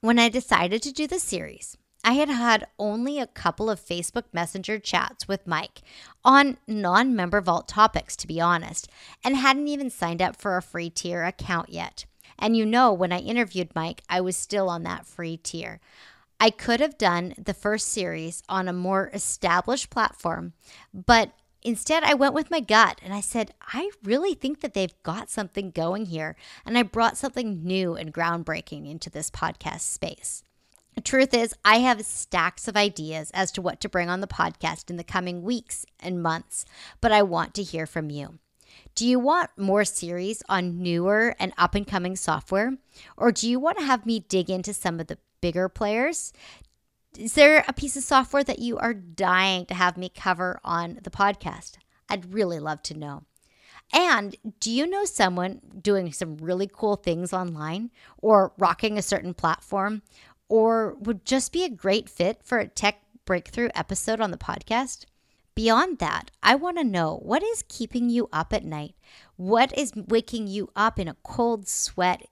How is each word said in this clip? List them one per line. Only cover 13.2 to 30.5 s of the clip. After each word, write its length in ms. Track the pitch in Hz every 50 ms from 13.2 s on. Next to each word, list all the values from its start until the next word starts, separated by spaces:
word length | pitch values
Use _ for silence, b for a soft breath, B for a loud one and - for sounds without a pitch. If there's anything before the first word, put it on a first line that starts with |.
| 170 - - 240 240 185 170 185 180 165 -
Mike, 300 | 165 160 165 - - _ _
I 140 | 175 185
was 160 | 185 180 180 -
still 320 | - - - 208 190 185
on 140 | 170 170 165
that 240 | 170 180 165 170 -
free 300 | - - 170 165 165 165
tier. 420 | _ - - 165 170 113 - - b b b b b b b b b b _ _
I 120 | - 233
could 300 | 220 - - - 233 233
have 180 | 285 311 285 _
done 340 | 220 190 175 175 175 180 - - 180
the 100 | - 190
first 320 | - - 208 214 214 - -
series 560 | - 220 185 175 165 165 160 165 170 - _ -
on 200 | 185 190 185 185
a 60 | 175
more 360 | 180 180 185 190 190 196 - -
established 760 | 202 - - - - - 175 170 180 - - 247 269 - -
platform, 640 | - 240 220 - - - - 170 165 170 170 170 - B B B B B B B -
but 380 | 190 180 - - 226 214 - _ _ _ _ _ _ _
instead 400 | 240 233 202 - - 311 330 311
I 100 | - 302
went 200 | 262 277 277 262
with 180 | 302 311 -
my 80 | 339 320
gut 400 | 240 - 214 214 226 180 - -
and 120 | - 185 196
I 80 | 208
said, 320 | 196 - - 240 220 - - _
"I 280 | - - - 240 339 403 415 _ -
really 320 | 190 220 277 339 403 320
think 240 | - - 269 294 -
that 140 | - 277 -
they've 280 | 202 190 175 _ _
got 280 | _ - 160 214 - -
something 420 | - - 208 185 _ 190 202 185
going 360 | 165 - 160 165 185 208 220 185
here." 280 | 165 156 156 156 165 B B B B B B
And 120 | - 226 247
I 60 | 240
brought 340 | 190 - 226 233 226 - -
something 460 | - 269 247 247 247 220 202 170 160
new 320 | 180 185 190 185 175 165
and 180 | - 170 156 151
groundbreaking 760 | - 165 170 170 170 165 - 156 160 - - - 147 147 143
into 220 | 151 165 - 170
this 220 | - 151 160 -
podcast 480 | - - - 156 - _ - 160 - 170
space. 640 | - - - - - - - _ - - - - _ _